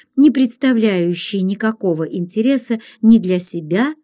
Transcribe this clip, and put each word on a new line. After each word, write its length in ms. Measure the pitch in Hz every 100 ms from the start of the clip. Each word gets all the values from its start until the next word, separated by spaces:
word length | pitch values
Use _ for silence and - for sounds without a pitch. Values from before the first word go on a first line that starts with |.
| _ -
не 140 | 294
представляющие 1120 | 240 254 - 269 233 214 185 170 175 - 202
никакого 640 | 185 202 220 220 196 160
интереса 760 | 160 - 175 208 233 269 226 226 - -
ни 160 | 220 226
для 200 | 180 180
себя 560 | 180 175 156 175 269 311